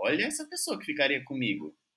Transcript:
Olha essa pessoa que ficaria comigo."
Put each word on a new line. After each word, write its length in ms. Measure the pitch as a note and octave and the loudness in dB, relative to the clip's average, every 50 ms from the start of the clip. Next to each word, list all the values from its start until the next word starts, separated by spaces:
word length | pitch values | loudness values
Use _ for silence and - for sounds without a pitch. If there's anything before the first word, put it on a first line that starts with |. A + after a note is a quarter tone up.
Olha 220 | F#2+ A#2 D3+ E3+ A3 | 2 2 4 4 2
essa 200 | D4+ D4+ - D#4 | 0 -2 -4 -6
pessoa 300 | D4+ F4+ F4 - E4+ A#3 G3 | -6 -4 -4 -2 -2 -2 -2
que 60 | - | -4
ficaria 380 | D#3+ D3 D3 C#3 C3+ C#3 B2+ C3 | -4 0 2 2 2 2 0 -2
comigo." 480 | - C3+ C3 B2 G#2 G2 - D#2 D#2 - _ _ _ _ | -4 -4 0 0 0 0 -2 -4 -10 -12 _ _ _ _